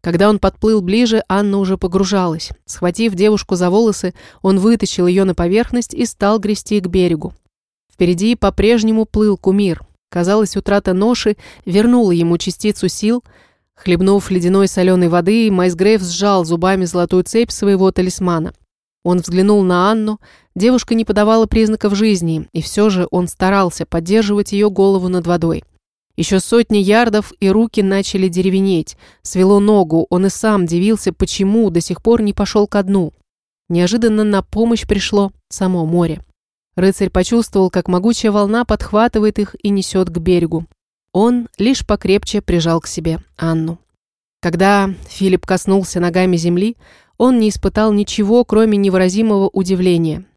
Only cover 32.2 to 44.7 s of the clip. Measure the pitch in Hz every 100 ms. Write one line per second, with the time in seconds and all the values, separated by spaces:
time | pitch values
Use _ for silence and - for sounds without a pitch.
32.2 | 208 - 202 214 208 208 190 196 165 _
33.2 | _ _ _ _ _ 175 175 226 233 214
34.2 | 214 196 - 208 233 226 - 202 - 202
35.2 | 196 _ _ - 185 180 160 175 165 156
36.2 | - _ _ _ _ - 190 - 190 185
37.2 | 185 233 220 196 185 185 175 180 208 233
38.2 | 220 208 202 226 240 214 - 208 240 220
39.2 | 214 208 208 - 202 196 - 190 180 170
40.2 | 165 175 165 165 165 _ _ _ _ 185
41.2 | 226 247 233 - 214 262 - - - 196
42.2 | - 208 - 175 165 165 - - 165 160
43.2 | - - 165 165 160 165 _ _ _ _
44.2 | _ _ 170 170 190